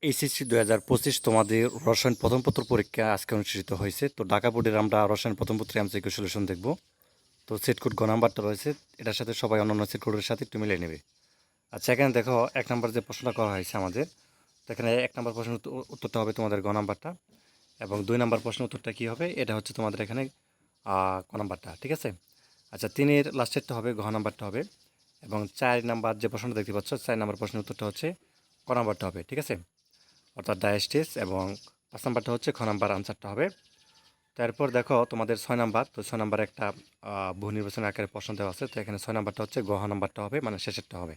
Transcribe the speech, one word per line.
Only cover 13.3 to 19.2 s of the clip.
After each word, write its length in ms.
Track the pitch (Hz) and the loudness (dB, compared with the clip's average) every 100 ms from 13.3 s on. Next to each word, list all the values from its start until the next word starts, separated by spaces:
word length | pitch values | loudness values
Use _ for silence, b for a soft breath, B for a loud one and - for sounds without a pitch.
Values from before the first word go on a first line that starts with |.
| 110 | 0
করা 140 | 107 98 | 0 0
হয়েছে 180 | 92 107 | -2 -2
আমাদের, 240 | 92 95 160 b b b b b | -2 -2 -6 b b b b b
তো 40 | _ | _
এখানে 160 | 117 117 117 123 | -4 2 2 0
এক 60 | - | -2
নাম্বার 160 | 120 113 | -6 -4
প্রশ্নের 220 | 117 117 | -4 -6
উত্ত-, 260 | - 131 131 | -6 -10 -10
উত্তরটা 240 | 147 117 117 | -8 -4 0
হবে 100 | 110 107 | 0 0
তোমাদের 220 | 110 101 98 | 0 0 0
গ 20 | 104 | 0
নাম্বারটা, 300 | 101 101 156 175 _ b b b b _ 104 | 0 -4 -6 -14 _ b b b b _ -6
এবং 120 | 101 98 | -4 0
দুই 100 | 117 | 2
নাম্বার 180 | 120 113 113 | 4 2 0
প্রশ্নের 200 | 107 123 | -4 -6
উত্তরটা 240 | 120 - 110 | -6 -8 -6
কী 80 | 117 | -6
হবে, 140 | 117 | -4